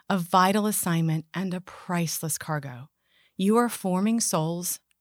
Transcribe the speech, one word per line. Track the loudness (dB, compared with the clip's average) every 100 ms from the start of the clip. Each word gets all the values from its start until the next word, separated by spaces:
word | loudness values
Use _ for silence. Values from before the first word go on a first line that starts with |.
| -2
a | -2
vital | 2 4 6 4 0
assignment, | 0 0 2 2 0 -4
and | -6 -4
a | -6
priceless | -10 -16 -4 -2 -2 -4 -6 -6
cargo. | -4 -6 -6 -12 -18 _ _ _ _ -2
You | 2 4
are | 2
forming | 0 -2 0 2 0
souls, | 0 0 0 -4 -6 -8 _ _